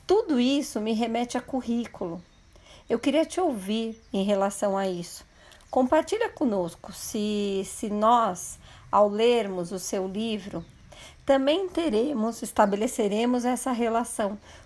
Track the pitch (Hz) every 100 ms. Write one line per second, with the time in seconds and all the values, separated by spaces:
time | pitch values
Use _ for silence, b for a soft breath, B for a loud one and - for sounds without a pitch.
0 | - 392 453 269 240 277 262 226 214 220
1 | 233 226 240 254 - 262 240 233 226 -
2 | 185 175 - _ _ - B B B 240
3 | 285 277 311 - 370 233 185 220 226 220
4 | - 196 196 202 196 202 208 196 196 180
5 | 170 - - b b b b - 254 311
6 | 320 427 453 - 277 202 175 - - 202
7 | - 220 208 208 202 196 196 - 214 208
8 | 214 240 226 175 - - B B B 196
9 | 208 208 233 240 202 185 175 190 - 202
10 | 190 190 226 214 190 170 165 - - B
11 | B B - 269 269 320 370 - 330 214
12 | 247 254 220 226 220 - 214 196 240 -
13 | 208 202 240 247 240 247 - 240 233 226
14 | 240 - 208 208 B B